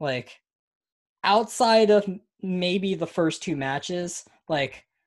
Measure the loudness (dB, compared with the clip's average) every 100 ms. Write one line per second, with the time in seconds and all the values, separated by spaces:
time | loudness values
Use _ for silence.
0 | -6 -6 -8 -20 _ _ _ _ _ _
1 | _ _ 0 2 0 0 4 6 6 4
2 | 2 -8 -16 _ -6 -2 -2 -2 -2 -4
3 | -4 0 -2 -2 -6 -4 -4 -6 -6 -6
4 | -8 -10 -18 _ -6 -4 -4 -8 _ _